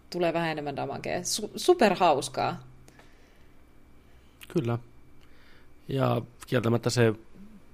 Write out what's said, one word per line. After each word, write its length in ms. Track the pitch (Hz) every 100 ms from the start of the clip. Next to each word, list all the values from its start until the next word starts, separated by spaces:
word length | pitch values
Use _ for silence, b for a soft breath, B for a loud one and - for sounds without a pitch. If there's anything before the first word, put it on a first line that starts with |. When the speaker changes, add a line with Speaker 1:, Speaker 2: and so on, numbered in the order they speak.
| -
Speaker 1:
Tulee 220 | 175 175
vähän 180 | 165 165
enemmän 260 | 156 147 139
damagea. 440 | 135 127 - -
Su-, 300 | 180 - 214 -
superhauskaa. 1040 | - 359 214 180 180 139 143 - 123 175 - - - b b b b b b b - - - - - - - - -
Speaker 2:
Kyllä. 300 | 180 117 117 - - - - b b b b b - -
Ja 340 | 139 127 120 - - -
kieltämättä 440 | 127 113 117 120
se 240 | 123 117 107 - - - - -